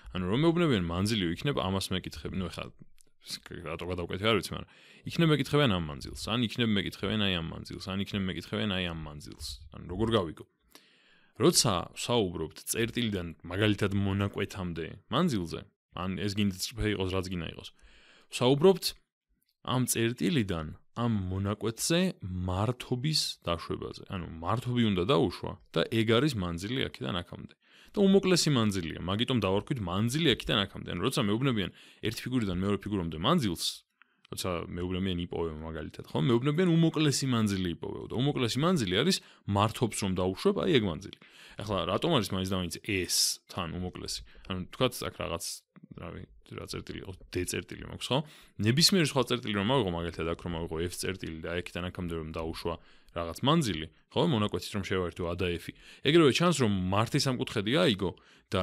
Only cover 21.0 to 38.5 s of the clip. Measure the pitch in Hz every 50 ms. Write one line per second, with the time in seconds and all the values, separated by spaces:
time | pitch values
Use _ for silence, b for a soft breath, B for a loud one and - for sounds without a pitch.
21 | 120 120 110 101 92 92 92 95 98 101 107 - 104 113 117 - - - 165 175
22 | 190 185 - - - 92 90 90 90 90 90 95 104 120 123 - - - 127 123
23 | 127 156 156 151 - - - _ - 85 85 85 - - 87 - 69 - - -
24 | - - - 90 82 82 82 80 82 90 110 120 120 123 123 120 117 107 98 87
25 | 87 110 147 165 131 90 - - - 82 85 - - _ - 82 - - 117 113
26 | 110 113 113 120 143 160 123 101 90 87 85 82 92 107 127 131 101 80 - -
27 | - 131 104 87 - - - - - - - _ b b b b b b b -
28 | 196 196 196 196 190 185 180 - - 156 143 117 110 104 95 95 82 78 80 80
29 | 80 87 98 107 123 - 131 113 98 95 95 104 - - 151 120 98 87 90 98
30 | 113 120 127 160 170 139 107 - - - 143 107 98 - - - - - 90 87
31 | 90 131 - 156 113 101 107 120 139 139 117 104 90 - B B B B B B
32 | B 110 113 - - 123 127 127 107 95 87 90 95 101 101 95 - 101 104 95
33 | 85 82 78 80 90 131 175 175 120 95 82 - - - - - _ _ _ _
34 | b b b b b - - - - 95 87 82 85 87 87 87 90 90 92 90
35 | 95 95 90 87 87 - - 82 85 80 78 76 80 80 80 78 76 - - -
36 | - - - 131 156 139 117 117 131 147 147 170 190 175 165 165 165 160 - 147
37 | 156 147 127 - 143 131 123 113 110 101 98 92 92 87 82 - - - - -
38 | - - - 107 139 147 - 131 123 110